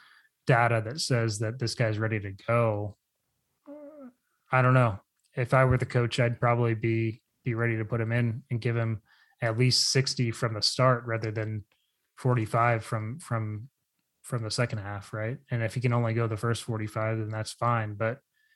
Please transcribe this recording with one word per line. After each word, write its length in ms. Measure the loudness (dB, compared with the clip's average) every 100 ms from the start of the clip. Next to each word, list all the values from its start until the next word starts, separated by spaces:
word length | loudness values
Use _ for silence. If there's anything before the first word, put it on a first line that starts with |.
| -20 -20 _ _ 2
data 360 | 4 4 2 0
that 160 | -6
says 380 | 0 2 2 -2
that 200 | -4 -2
this 160 | -4 0
guy's 240 | 0 0
ready 200 | 0 -2
to 100 | -4 -8 0
go, 480 | 2 4 0 -4 -10 _ _ _ _ _ _ -20 -18 -18 -18 -20 _ _ _ _
I 100 | 2
don't 120 | 6
know. 260 | 6 4 0 _ _ _ -6
If 180 | 2
I 120 | 4 4
were 120 | 2
the 80 | 2
coach, 340 | 0 0 2
I'd 200 | 0 2
probably 360 | 2 4 2 2
be, 460 | 0 0 -2 -4 _ _
be 100 | -4
ready 240 | -2 0 -2
to 80 | -2
put 140 | -2
him 140 | 0
in 300 | 0 0 -2 -6
and 120 | -4
give 160 | -2 0
him 240 | -2 -4 -8 _ _ _
at 160 | -2 2
least 340 | 4 4 2
sixty 400 | 2 0 0 -2
from 220 | 0 -4
the 80 | -2
start 440 | -2 4 4 4 -2
rather 260 | -4 -4
than 340 | -4 -4 -6 -10 _ _ _ _ -4
forty-five 680 | 0 2 2 2 2 2
from, 360 | -2 -6 -6 -10
from, 480 | -6 -4 -4 -8 -12 _ _ _ _ _
from 200 | -8 -6
the 80 | -4
second 280 | -2 -2 -2
half, 340 | -6 -10 -8
right? 240 | -6 -6 -6 -6
And 140 | -2
if 120 | -2 0
he 40 |
can 140 | 2
only 200 | 2 2
go 140 | 0 -2
the 80 | -2
first 280 | -2 -2
forty-five, 540 | -4 -6 -4 -4 -2 -2
then 120 | -4
that's 240 | -6 -8
fine. 400 | -2 0 0 -2
But 260 | -2 -4 -4 _ _ _